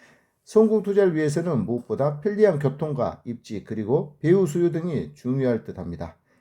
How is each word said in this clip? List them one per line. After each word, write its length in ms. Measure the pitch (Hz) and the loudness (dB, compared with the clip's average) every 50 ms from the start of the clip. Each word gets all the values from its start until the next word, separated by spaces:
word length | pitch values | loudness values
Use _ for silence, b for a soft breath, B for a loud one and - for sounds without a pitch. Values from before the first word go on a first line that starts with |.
| b b b b b b b b _ | b b b b b b b b _
성공 400 | - - 214 226 214 220 214 196 | 0 4 4 4 6 4 2 0
투자를 320 | 202 196 202 202 185 160 | 0 2 4 4 4 2
위해서는 480 | 156 156 147 147 170 165 180 156 113 92 | 2 0 0 0 -2 -2 -2 -2 -2 -2
무엇보다 540 | 87 120 120 - - 110 120 139 147 147 147 | -2 -4 -6 -4 -6 -4 -2 -2 -2 -2 -2
편리한 400 | - 208 208 202 214 202 165 143 | -4 -4 2 4 4 4 4 2
교통과 600 | 147 - 147 - 165 156 147 120 113 92 131 - _ | 0 -2 -2 -2 -4 -6 -4 -2 -4 -4 -4 -8 _
입지 400 | 123 113 - - - 110 95 - | -12 -12 -12 -12 -10 -10 -10 -10
그리고 520 | - 113 110 107 101 123 123 135 147 - _ | -8 -8 -6 -2 0 0 0 0 -2 -8 _
배후 260 | - 151 180 196 190 | 2 4 4 4 4
수요 240 | 151 147 175 175 170 | 2 0 0 0 0
등이 440 | 160 165 165 180 156 113 80 73 - | 0 -2 -4 -4 -4 -6 -6 -8 -12
중요할 500 | - - 123 131 139 127 127 117 110 - | -10 -6 -4 -2 0 0 0 0 0 -4
듯합니다. 540 | - 92 95 87 87 85 - 85 80 - _ _ _ _ _ | -8 -12 -10 -10 -10 -10 -10 -10 -12 -14 _ _ _ _ _